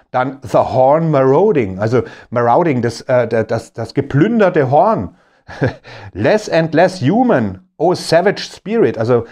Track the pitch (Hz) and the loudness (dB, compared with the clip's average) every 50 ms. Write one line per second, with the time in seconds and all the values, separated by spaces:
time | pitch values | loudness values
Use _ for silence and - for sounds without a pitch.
0 | _ _ - 127 127 135 135 135 - - - 147 113 - - 127 127 135 143 165 | _ _ -4 -4 -4 -4 -6 -12 -10 -2 0 0 0 0 0 2 2 4 2 2
1 | 165 165 151 135 131 131 135 151 190 220 214 156 117 95 95 92 104 110 117 123 | 2 0 2 2 4 4 4 4 4 2 2 0 0 -2 -4 -4 -4 -2 0 -2
2 | 110 - - - - - - 120 120 117 120 127 123 170 139 123 110 117 113 - | -2 -4 -8 -20 -16 -8 -4 -2 0 2 2 2 2 2 0 0 -2 -4 -4 -6
3 | - - 131 123 120 107 117 113 110 - 110 117 - - - - 113 107 - - | -4 -2 0 0 0 0 0 -2 -2 -2 -4 -6 -6 -8 -12 -12 -12 -8 -4 -4
4 | 135 - - 135 - 220 240 233 208 180 175 160 139 123 135 147 175 214 226 165 | -4 0 0 0 2 2 2 2 2 2 2 2 0 2 4 2 4 2 0 -2
5 | 98 82 - _ _ _ _ _ _ - - - 143 123 - - _ - - - | -4 -8 -10 _ _ _ _ _ _ -18 -8 -4 -4 -4 -4 -6 _ -20 -20 -20
6 | - - - - 107 135 196 214 214 - 165 165 165 160 160 156 180 185 180 - | -20 -16 -8 -2 0 0 0 0 0 -2 -2 0 0 0 2 2 2 2 2 0
7 | 123 131 180 226 262 240 208 139 110 101 92 - _ _ _ - - - 180 - | -2 0 2 2 2 2 2 0 0 -2 -6 -10 _ _ _ -4 -2 -2 -2 -2
8 | - - - 165 180 202 180 - - - - - - 180 214 233 190 120 110 - | -2 0 0 2 2 2 -2 -2 -6 -16 -16 -14 -10 -4 0 2 2 2 0 0
9 | 113 113 127 117 117 - | 0 0 0 0 0 -4